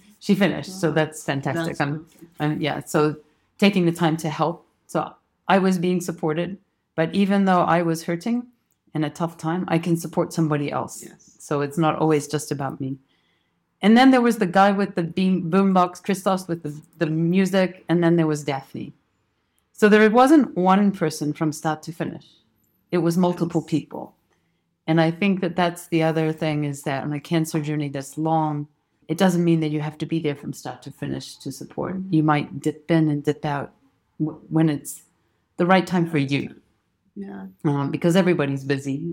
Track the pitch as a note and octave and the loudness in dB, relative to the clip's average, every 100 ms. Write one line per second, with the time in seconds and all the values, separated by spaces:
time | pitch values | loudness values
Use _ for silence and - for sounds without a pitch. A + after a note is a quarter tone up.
0 | _ _ - G3 F#3+ - - - E3 D#3 | _ _ 0 2 2 0 -8 -4 -2 0
1 | D#3 - - C#3 C#3 E3 E3 D3 C#3+ D#3 | -2 -4 -6 -4 -2 -4 -4 -4 -4 -4
2 | - _ - - D3+ D3+ D3+ C#3+ - E3 | -10 _ -20 -6 -4 -2 -4 -4 -2 0
3 | D3+ D3+ - _ _ - G3+ G3 E3+ E3 | 0 0 -12 _ _ 0 2 4 2 2
4 | E3+ D#3+ E3 D3 D#3 E3+ _ _ _ E3 | 0 0 -4 -2 -2 -4 _ _ _ -6
5 | - - _ _ - F#3+ F#3+ F#3 F3 F3+ | -6 -10 _ _ 2 2 4 2 0 -2
6 | F3+ E3+ D#3+ D#3 F3 G3 _ _ _ - | -2 -4 -4 -2 -4 -8 _ _ _ -4
7 | E3 G3 G3 G3 G3 F3+ - E3 E3+ E3 | -2 2 2 2 4 4 4 2 2 -2
8 | - E3+ A#3 A#3+ B3 _ _ _ _ D#3 | -4 -6 -4 -6 -6 _ _ _ _ -6
9 | D3+ - E3+ - D#3+ F3 - E3 E3+ E3 | -6 -4 -6 -4 -4 -4 -2 -2 0 -2
10 | E3+ F3+ E3+ - D#3+ D3 C#3+ C3+ C3 - | -2 -4 -4 -2 0 0 -2 -6 -8 -12
11 | - - _ _ - D3 C#3+ C#3+ D#3+ - | -20 -20 _ _ -6 -4 -4 0 0 2
12 | D#3 D3+ D3 D3+ - C#3+ C3+ - C3+ C#3+ | 2 2 0 -6 -6 -6 -6 -8 -8 -10
13 | _ _ _ _ _ _ _ _ G3 A3+ | _ _ _ _ _ _ _ _ 4 6
14 | C4 C4 A#3+ A3+ G3 F#3 G3 G3 G3 F#3+ | 8 6 4 2 2 4 4 4 -2 -2
15 | E3+ E3+ F#3+ F#3 E3 F#3+ G3 F#3+ F3+ - | -4 0 0 0 2 2 4 4 2 -2
16 | - G3 G3+ F#3 F#3 E3+ D3+ D3+ - _ | -6 -2 -2 -2 -4 -8 -8 -12 -16 _
17 | D#3+ D#3+ E3 F#3 F#3+ F#3+ F#3 - - E3+ | -2 0 0 2 2 2 0 -2 -2 2
18 | E3+ E3+ D#3 D3+ C#3+ C3+ - B2+ C#3+ - | 4 4 2 0 -4 -6 -8 -12 -12 -16
19 | _ _ _ _ _ _ _ - G#3+ G#3+ | _ _ _ _ _ _ _ 0 4 6
20 | A3 A3+ C4 D#4 A#3+ - F3+ F#3+ G3+ G3 | 6 6 8 6 4 2 4 4 4 2
21 | D#3 - D3 D3 D#3 D3 D#3+ D#3 - E3 | -2 -2 -6 -2 -2 -2 -4 -4 -8 -8
22 | - D#3+ - _ _ _ _ _ _ F3 | -8 -8 -16 _ _ _ _ _ _ -2
23 | E3 E3+ F3+ F3 E3 E3 - D3+ - - | 0 2 0 0 -2 -2 -2 -4 -4 -10
24 | - _ _ _ _ _ _ _ - E3 | -14 _ _ _ _ _ _ _ -2 2
25 | D#3+ E3+ G3+ F#3 F3+ E3+ F3 F3 - E3 | 2 0 0 0 -2 -2 -2 -4 -4 0
26 | D#3+ D#3+ D#3 D#3 D#3+ D3 D3 C#3 - C3+ | 0 0 -2 -2 -4 -2 -4 -6 -6 -6
27 | D3 D3 - E3+ D#3+ E3 D3 D3+ C#3+ C#3 | -4 -8 -2 -2 0 -2 -4 -4 -4 -6
28 | C3+ - D#3+ D#3+ D#3 D3 D3 _ _ _ | -10 -6 -2 0 0 -4 -8 _ _ _
29 | - E3 F#3+ F3 E3+ E3 D#3 D3+ D3 D3+ | -8 0 2 2 2 2 0 -4 -6 -8
30 | D#3 D#3+ D#3 C#3+ - - C3+ B2 C#3+ - | -6 -4 -4 -6 -10 -12 -14 -14 -16 -12
31 | C#3+ C3+ - - C#3 C3+ C#3 - C#3 F#3+ | -10 -8 -10 -14 -14 -14 -12 -10 -8 -8
32 | F#3+ D#3+ D#3 D3 - C#3 D#3 D3 - E3 | -2 0 2 0 -2 -6 -6 -6 0 2
33 | D#3 D3 C#3+ C#3+ D#3 C#3+ - _ _ _ | 2 0 -2 -4 -4 -6 -8 _ _ _
34 | _ - D#3 D3+ - D#3+ D#3+ C#3+ - - | _ -6 -6 -6 -4 2 2 0 -8 -16
35 | _ _ _ _ _ - F3 F#3 F3+ F3+ | _ _ _ _ _ -2 4 4 2 0
36 | E3+ D#3+ C3+ C#3 - - _ _ _ _ | 0 0 -2 -2 -6 -12 _ _ _ _
37 | _ - G3 G3 F#3+ - E3 C#3+ C#3 E3 | _ -16 -14 -14 -16 -6 -4 -2 -4 -2
38 | F3 F3 F3+ D#3+ C#3+ C#3 C3+ C#3 C#3 C3+ | 2 2 2 2 0 -4 -4 -4 -4 -8
39 | E3+ | -8